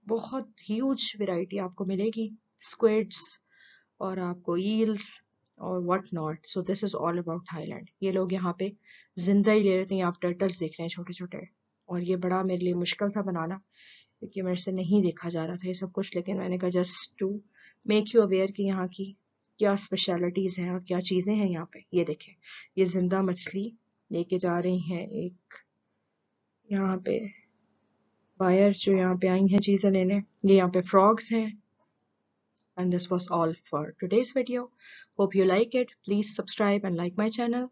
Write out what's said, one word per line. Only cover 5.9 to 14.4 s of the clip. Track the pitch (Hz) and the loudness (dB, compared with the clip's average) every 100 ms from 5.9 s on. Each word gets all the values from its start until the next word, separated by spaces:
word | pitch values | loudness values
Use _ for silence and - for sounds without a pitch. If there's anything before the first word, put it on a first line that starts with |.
| 185 - | -2 -2
not। | 170 156 156 - | -6 -6 -8 -8
So | 190 180 | -8 -4
this | 190 | -4
is | 202 - | -4 -4
all | 170 170 | -2 -2
about | 165 165 175 | -4 -8 -8
Thailand। | 165 160 - - _ | -10 -10 -12 -16 _
ये | 190 | -4
लोग | 190 185 | -2 -2
यहाँ | 190 180 180 | -2 -4 -4
पे | 190 202 _ - _ - | -6 -8 _ -20 _ -6
जिंदा | 175 202 202 | 2 4 6
ही | 214 | 4
ले | 202 185 | 4 2
लेते | 190 190 | 0 0
हैं। | |
आप | 180 175 | -2 -2
टर्टल्स | 180 175 190 180 | -4 0 -2 -2
देख | 160 | -8
रहे | - | -6
हैं | 170 | -8
छोटे-छोटे, | 180 175 180 180 - 180 _ _ _ _ | -8 -10 -12 -12 -14 -18 _ _ _ _
और | 180 | -6
ये | 175 185 | -2 -2
बड़ा | 180 185 | 0 0
मेरे | 185 180 | 0 0
लिए | 180 | 0
मुश्किल | 175 175 - 202 | 0 -2 -2 -2
था | 208 | -2
बनाना | 190 175 165 196 _ _ - - _ _ | -2 -2 -4 -8 _ _ -20 -20 _ _
क्योंकि | - 196 | -12 -6